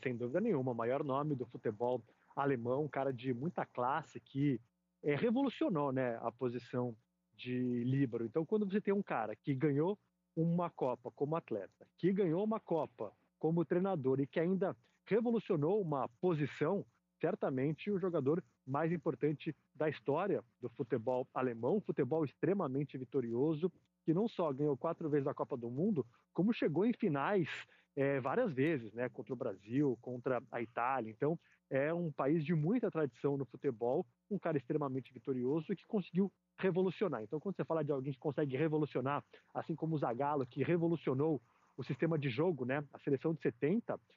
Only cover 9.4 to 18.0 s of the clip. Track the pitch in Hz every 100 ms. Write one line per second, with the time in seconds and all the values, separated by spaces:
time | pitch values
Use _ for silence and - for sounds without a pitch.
9.4 | - 135 151 139 165 208 _ _ _ -
10.4 | 165 175 170 - 135 117 120 - 143 165
11.4 | - 110 90 _ - _ 170 196 190 160
12.4 | 214 220 - 165 127 - 107 - _ _
13.4 | 156 170 165 180 196 185 127 135 143 -
14.4 | 165 190 180 - _ _ - 202 233 233
15.4 | - 175 147 214 180 143 113 - 180 160
16.4 | 147 - 147 196 - _ _ _ 156 202
17.4 | 190 131 139 151 - 202